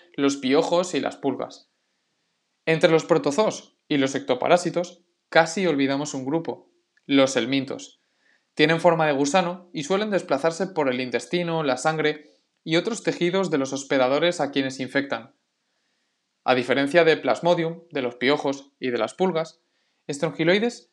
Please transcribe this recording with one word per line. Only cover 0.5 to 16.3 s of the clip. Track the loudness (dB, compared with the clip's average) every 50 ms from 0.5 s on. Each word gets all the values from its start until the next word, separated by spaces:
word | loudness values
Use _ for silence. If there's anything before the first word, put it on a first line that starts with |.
| 2 2 2 2 0 0 -2 0 -4
y | -4
las | -4 -4 -6
pulgas. | -4 -6 -6 -4 -4 -8 -12 -12 -20 _ _ _ _ _ _ _ _ _ _ _ _ _ _ _ _ _ _ _ _ -2
Entre | 0 0 4 4 4
los | 4 4 4
protozoos | 4 2 2 2 0 0 2 0 0 0 -6 -14 _ _ _ _ -2
y | 0 0
los | 0 0 -2
ectoparásitos | -4 -2 -2 -2 -2 2 2 2 2 2 -2 -4 -4 -6 -6 -10 _ _ _ _ _ _ 0
casi | 2 2 2 2 0 -2 0
olvidamos | 0 2 2 0 0 0 -2 -4 -6 -8
un | -8 -6
grupo, | -4 -4 -4 -4 -6 -10 -10 _ _ _ _ _ _ _ _ _
los | 2 4 6 6 6 4
helmintos. | 0 0 0 -2 -2 -2 -4 -8 -12 -12 -18 _ _ _ _ _ _ _ _ _ _ _ _ _
Tienen | 2 4 4 4 4
forma | 4 2 4 4 2
de | 0 2
gusano | 0 0 2 2 0 0 0 -4 -8 -12 _ -12
y | -10 -4
suelen | -2 -2 -2 -2 0
desplazarse | -2 -2 0 0 -2 0 0 -2 -2 -2 -6
por | -6 -2 -2 -2 -2
el | -2 -4
intestino, | -6 -4 -4 -6 -4 -2 -4 -4 -2 -2 -2 -2 0
la | -2 -2
sangre | 0 0 -2 -2 0 0 -2 -2 -4 -10 -20 _ _ _ _ _ _ -6
y | 0 0
otros | 0 0 0 -6 -4 -4
tejidos | -4 -2 0 0 0 0 0 -2 0
de | 0 -2
los | -2 -2 -6
hospedadores | -8 -4 -2 0 2 2 2 2 2 0 0 0 0
a | -4 -2
quienes | -2 -2 -4 -4 -6 -8
infectan. | -10 -4 -4 -4 -2 -2 -6 -8 -10 -14 _ _ _ _ _ _ _ _ _ _ _ _ _ _ _ _ _ _ _ _